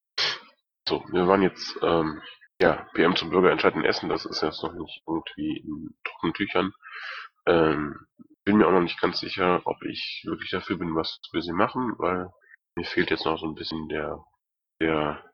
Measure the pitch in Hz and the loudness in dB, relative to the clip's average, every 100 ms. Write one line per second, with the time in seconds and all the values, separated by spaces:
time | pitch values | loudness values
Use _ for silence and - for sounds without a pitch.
0 | _ - - - - _ _ _ - 76 | _ -4 -4 -4 -12 _ _ _ -4 -4
1 | - 90 90 98 92 - - - 85 85 | -2 2 6 6 4 0 -10 -2 2 2
2 | 78 76 - - _ - 87 71 - - | 2 -4 -14 -20 _ 2 2 2 -2 2
3 | 82 - 82 90 90 76 95 80 - - | 4 4 2 6 6 6 4 4 0 0
4 | 85 80 - - 78 - 80 85 78 - | -2 -4 -4 -4 -4 -4 -8 -8 -12 -12
5 | - 80 - - 76 73 78 76 78 - | -6 -6 -6 -8 -6 -6 -8 -10 -12 -14
6 | - - 82 - 101 90 95 - - - | -16 -6 -4 -2 -2 0 -2 -4 -18 -16
7 | - - - _ - 85 78 76 73 - | -14 -14 -16 _ 2 4 4 2 -4 -8
8 | - _ - _ - 107 85 92 85 - | -18 _ -20 _ 2 6 6 6 2 0
9 | 92 87 82 - 90 87 - - - - | -2 -2 -6 0 2 2 0 -6 -8 -8
10 | - - - - - 92 - 90 87 80 | -10 -10 -8 -8 -6 -6 -4 -4 -2 -2
11 | 80 - - 85 82 85 117 127 120 - | -4 -6 -6 -6 -2 0 0 0 -4 -2
12 | 85 92 90 _ _ - _ - 82 - | -2 -2 -6 _ _ -20 _ -10 -4 -2
13 | 85 80 80 80 80 73 - 80 76 78 | 0 0 0 -2 -4 -6 -8 -8 -6 -6
14 | 76 76 - _ _ _ _ - 80 78 | -6 -8 -14 _ _ _ _ -2 0 2
15 | 76 73 - | 0 -4 -12